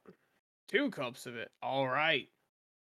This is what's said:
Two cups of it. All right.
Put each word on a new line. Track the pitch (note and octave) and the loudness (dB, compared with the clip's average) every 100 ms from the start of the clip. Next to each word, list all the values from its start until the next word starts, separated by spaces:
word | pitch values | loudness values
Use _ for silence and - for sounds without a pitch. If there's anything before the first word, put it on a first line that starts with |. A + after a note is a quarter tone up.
| - - _ _ _ _ - | -18 -20 _ _ _ _ 0
Two | G#3 C#4+ | 0 2
cups | F3 B2+ C3+ B2+ | -2 -6 -6 -10
of | A#2+ | -8
it. | - - | -10 -6
All | A#2+ C3+ C3 | -2 0 2
right. | C3 D#3 C#3+ - _ _ _ _ _ _ | 4 4 2 -2 _ _ _ _ _ _